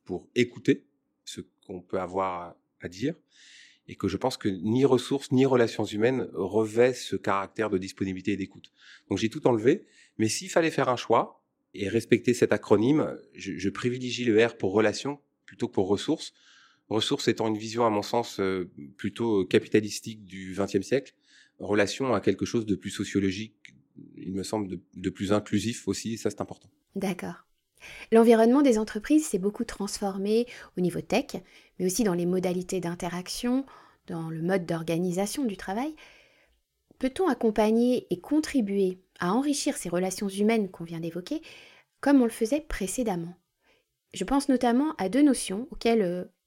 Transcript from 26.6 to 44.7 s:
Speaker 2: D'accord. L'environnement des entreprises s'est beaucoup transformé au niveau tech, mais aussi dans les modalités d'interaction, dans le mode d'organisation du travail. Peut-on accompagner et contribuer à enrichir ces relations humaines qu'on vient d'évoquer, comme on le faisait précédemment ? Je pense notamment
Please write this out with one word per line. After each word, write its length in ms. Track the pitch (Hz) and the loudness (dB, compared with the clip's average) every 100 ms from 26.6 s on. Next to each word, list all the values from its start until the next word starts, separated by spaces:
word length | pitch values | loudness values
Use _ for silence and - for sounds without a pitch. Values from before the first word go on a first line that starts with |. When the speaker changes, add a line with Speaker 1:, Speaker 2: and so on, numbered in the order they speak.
| _ _ _ 196 | _ _ _ -8
Speaker 2:
D'accord. 500 | 185 180 190 175 _ _ _ _ - - - | -6 -6 -10 -14 _ _ _ _ -20 -20 4
L'environnement 520 | 226 233 226 226 262 | 6 8 8 8 8
des 160 | 285 214 | 6 4
entreprises 480 | 214 214 - 302 302 | 0 -4 2 2 2
s'est 100 | 196 | -2
beaucoup 280 | 190 208 233 | -2 -4 -6
transformé 800 | - 202 - 202 196 196 220 240 - - - | -6 -8 -4 -4 -4 0 0 0 -6 -12 -4
au 60 | |
niveau 200 | 180 165 | -2 -2
tech, 340 | 156 196 285 180 - - _ - | -2 -2 -2 -8 -14 -20 _ -6
mais 80 | 185 | -2
aussi 180 | 185 | 0
dans 120 | 214 175 | 0 2
les 100 | 175 | 0
modalités 540 | 185 185 180 180 190 | 0 0 -2 -4 -4
d'interaction, 840 | 175 175 175 175 180 - 240 254 262 - - _ - | -4 -6 -6 -8 -8 -6 -2 -2 -4 -12 -20 _ -12
dans 220 | 175 165 | -8 -8
le 120 | 160 | -4
mode 240 | 170 196 165 | -2 0 -2
d'organisation 800 | 165 165 165 180 175 202 294 262 | 2 2 2 0 0 -2 -2 -4
du 100 | 190 | -4
travail. 380 | - 196 285 311 - - _ _ _ _ _ _ _ - | -6 -4 -4 -8 -16 -20 _ _ _ _ _ _ _ -6
Peut-on 300 | 262 - 370 | -4 0 0
accompagner 800 | 240 226 214 214 226 247 247 - | 2 2 2 4 4 4 2 0
et 100 | 175 | -6
contribuer 840 | - 302 311 277 202 196 190 185 _ - | 0 0 2 0 0 2 0 -2 _ -6
à 160 | 175 214 | 0 0
enrichir 420 | 285 285 - - | 0 0 -2 -4
ces 120 | 175 | -2
relations 400 | 170 185 185 202 | -2 -2 -2 -4
humaines 420 | 190 208 226 196 | 0 2 2 0
qu'on 140 | - 165 | -6 -10
vient 140 | 165 | -8
d'évoquer, 420 | 165 170 180 311 - - - - _ _ | -8 -8 -6 -8 -8 -20 -20 -20 _ _
comme 220 | - 285 | 4 6
on 40 | 240 | 6
le 60 | |
faisait 300 | - 220 294 | 2 -2 -2
précédemment ? 760 | 302 - 185 - 220 175 170 175 _ _ _ _ _ _ _ - | -2 -4 -4 -2 -2 -2 -6 -12 _ _ _ _ _ _ _ -8
Je 80 | |
pense 260 | 185 277 277 | 0 0 2
notamment 460 | 247 247 | 2 4